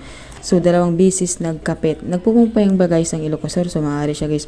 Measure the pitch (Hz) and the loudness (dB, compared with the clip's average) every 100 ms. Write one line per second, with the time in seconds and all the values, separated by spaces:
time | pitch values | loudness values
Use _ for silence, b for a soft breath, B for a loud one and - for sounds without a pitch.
0 | B B B B - 180 175 175 175 165 | B B B B 0 2 4 4 2 4
1 | 190 185 180 - 170 160 - 160 160 151 | 2 2 -4 -4 -6 -4 -6 -2 -2 -2
2 | - 180 226 233 226 220 202 190 175 165 | -4 -2 2 4 4 4 2 4 2 2
3 | 165 160 156 156 151 180 175 156 147 143 | 0 -4 -4 -4 -4 -4 -2 -2 -2 -2
4 | 147 151 151 151 | -4 -4 -2 -4